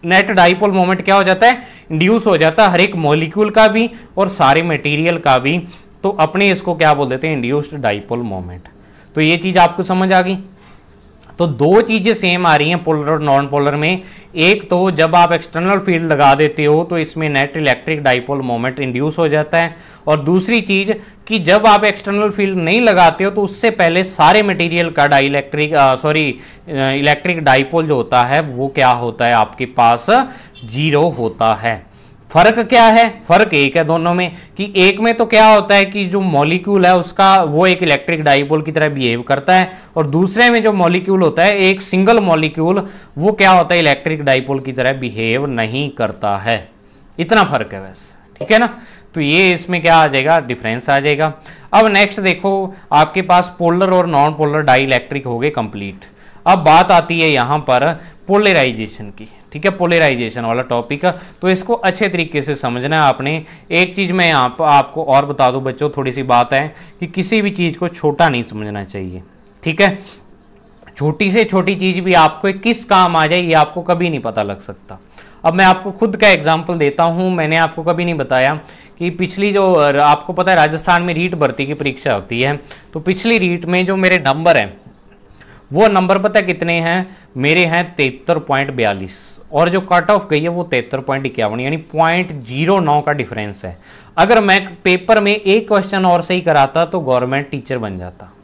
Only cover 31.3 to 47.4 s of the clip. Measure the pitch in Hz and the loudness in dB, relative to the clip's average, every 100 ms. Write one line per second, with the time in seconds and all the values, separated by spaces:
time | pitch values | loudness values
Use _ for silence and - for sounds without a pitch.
31.3 | 113 113 107 117 107 - - - - - | 0 0 0 -4 -6 -10 -20 -20 -20 -2
32.3 | 160 190 226 226 247 226 226 226 - - | 4 4 4 2 6 6 6 4 0 2
33.3 | 175 208 156 139 165 156 165 165 175 180 | 2 4 2 0 0 0 0 0 -2 -4
34.3 | - - - 202 196 185 196 226 226 226 | -8 -20 -10 -4 2 2 2 -2 0 2
35.3 | 220 220 214 202 202 196 202 185 196 185 | 6 6 6 4 2 2 -2 -4 -2 0
36.3 | 143 151 180 190 202 180 185 170 - 190 | 0 0 -2 0 2 4 2 0 0 4
37.3 | 190 165 147 185 180 175 143 - 165 151 | 4 2 2 2 2 0 0 -2 -2 2
38.3 | 139 143 156 156 156 156 139 123 117 120 | 2 2 -2 -2 -2 -2 -2 -2 -2 -2
39.3 | 139 139 185 180 - - - 151 151 190 | -4 2 2 2 -6 -10 -4 -2 0 0
40.3 | 196 240 233 214 202 170 175 185 190 170 | 2 2 4 2 2 0 0 0 2 2
41.3 | 147 185 202 190 190 - 185 190 233 196 | 2 2 4 2 0 -2 0 2 2 2
42.3 | 160 156 160 160 196 196 - - - 180 | 0 0 -2 0 -2 -4 -14 -18 -4 -2
43.3 | 214 196 185 160 175 156 139 165 156 143 | 2 4 4 4 2 2 0 -2 -4 0
44.3 | 131 131 135 135 123 127 135 123 104 113 | 0 0 -6 -6 -4 -2 -2 -6 -4 -2
45.3 | 120 143 120 110 127 143 - 107 - 104 | -2 -2 -4 -4 -4 -8 -4 -6 -4 -4
46.3 | 98 107 110 92 _ _ _ - - 170 | -4 -2 -4 -6 _ _ _ -20 -10 0
47.3 | 220 | 0